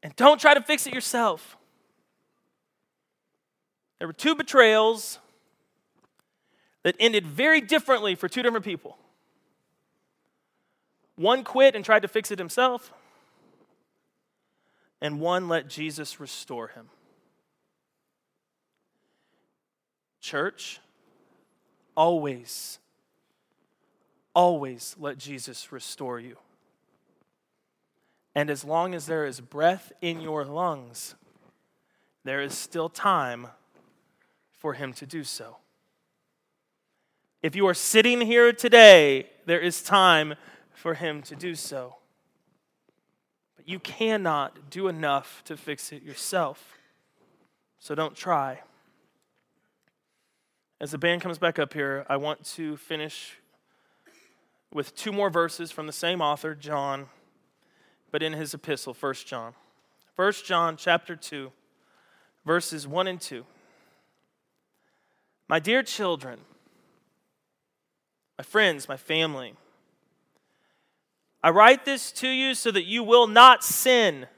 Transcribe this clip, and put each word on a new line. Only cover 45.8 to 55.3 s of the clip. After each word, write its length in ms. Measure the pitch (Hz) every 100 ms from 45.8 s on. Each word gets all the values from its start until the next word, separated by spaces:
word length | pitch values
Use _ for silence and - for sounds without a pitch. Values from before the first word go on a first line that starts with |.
| -
it 100 | 147
yourself. 760 | 131 139 - 190 156 139 - - _ _ _ _ _ _ _ _ _ _
So 140 | -
don't 200 | 147 156
try. 460 | - 185 165 135 127 - _ _ _ _ _ _ _ _ _ _ _ _ _ _ _ _ _ _ _ _ _
As 120 | 143
the 60 | 147
band 220 | 170 175
comes 180 | 180 165
back 200 | 170 160
up 160 | 143
here, 320 | 151 139 139 139
I 80 | 139
want 280 | 147 151 151
to 220 | - 156 151
finish 600 | - 156 151 - - - _ _ _ _ _ _ _ _ _ _ _ _ _
with 220 | 151 143
two 180 | - 214
more 160 | 202
verses 420 | 202